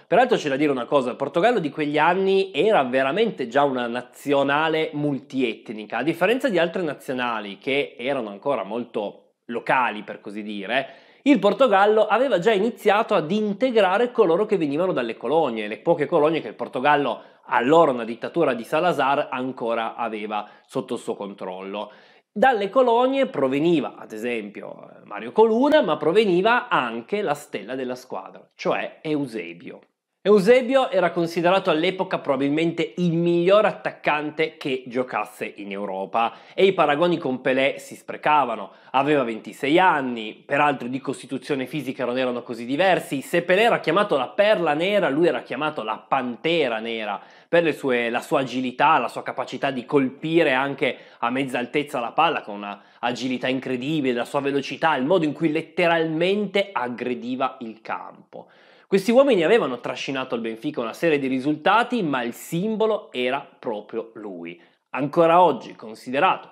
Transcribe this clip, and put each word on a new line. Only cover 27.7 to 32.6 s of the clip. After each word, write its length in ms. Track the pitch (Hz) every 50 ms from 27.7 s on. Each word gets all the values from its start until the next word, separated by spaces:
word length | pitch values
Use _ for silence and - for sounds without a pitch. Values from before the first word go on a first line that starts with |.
| 131
della 220 | 135 131 123 127
squadra, 520 | - - - 107 92 95 95 92 95 - _ _
cioè 440 | - - 180 127 98 107 - - -
Eusebio. 800 | - 156 151 143 143 120 113 104 82 82 85 85 82 85 - - _ _ _ _ _ _ _ _
Eusebio 720 | - 190 214 208 175 220 247 262 247 226 269 262 254 -
era 200 | 180 190 175 170
considerato 600 | 175 175 170 165 - 180 160 175 185 190 185 185
all'epoca 480 | 156 156 170 185 185 185 180 180 175 156
probabilmente 720 | - 143 135 131 143 143 147 156